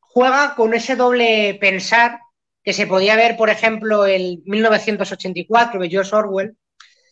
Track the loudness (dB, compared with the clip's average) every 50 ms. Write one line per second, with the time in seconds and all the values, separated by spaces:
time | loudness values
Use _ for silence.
0 | _ _ 0 2 2 2 2 2 0 0 0 0 0 0 0 -2 -2 -2 -2 0
1 | 2 2 2 2 2 2 2 2 0 -2 -2 -2 -2 -2 -2 -2 -2 0 2 2
2 | 2 2 0 -4 -16 _ _ _ _ _ _ _ _ -6 -4 -4 -2 0 0 0
3 | 2 2 4 4 4 2 2 0 0 0 0 2 0 -2 -2 -2 -2 0 0 2
4 | 2 2 2 0 -2 -4 -8 -10 -8 -6 -2 0 2 2 2 0 0 -2 -4 -4
5 | -4 -6 -8 -10 -10 -10 -10 -10 -4 0 2 2 2 2 0 -4 -6 -4 -2 -4
6 | -2 -2 -2 -2 -2 -2 -4 -6 -6 -6 -10 _ _ _ _ _ -20 _ _ _
7 | _ _